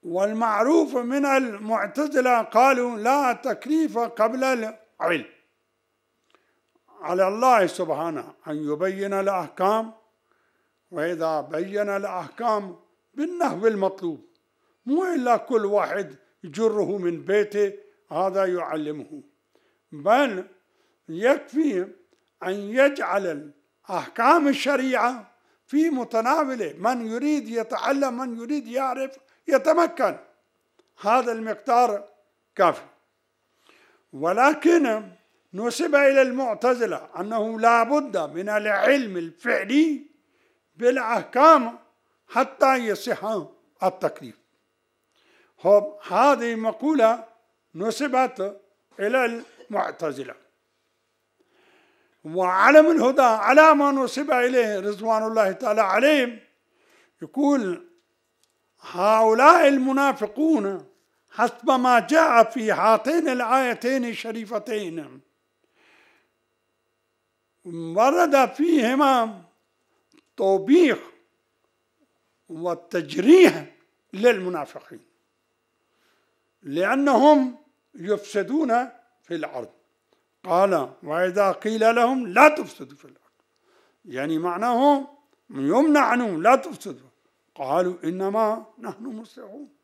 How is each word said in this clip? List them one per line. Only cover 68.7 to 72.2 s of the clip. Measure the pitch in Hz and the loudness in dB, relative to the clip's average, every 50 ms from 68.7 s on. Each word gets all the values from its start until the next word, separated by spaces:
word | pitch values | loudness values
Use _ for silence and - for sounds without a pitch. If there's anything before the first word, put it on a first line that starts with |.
| 339 294 233 226 254 269 294 277 269 247 226 226 214 190 175 _ _ _ _ _ _ _ _ _ _ _ _ _ _ _ _ _ _ | 2 2 2 0 0 2 2 2 2 2 0 -2 -6 -14 -20 _ _ _ _ _ _ _ _ _ _ _ _ _ _ _ _ _ _
توبيخ | - 190 190 196 190 190 202 277 359 359 285 208 - - - _ _ _ _ _ _ _ _ _ _ _ _ _ _ _ _ _ _ _ _ _ _ | -2 0 0 2 0 2 4 6 6 6 4 2 -2 -6 -18 _ _ _ _ _ _ _ _ _ _ _ _ _ _ _ _ _ _ _ _ _ _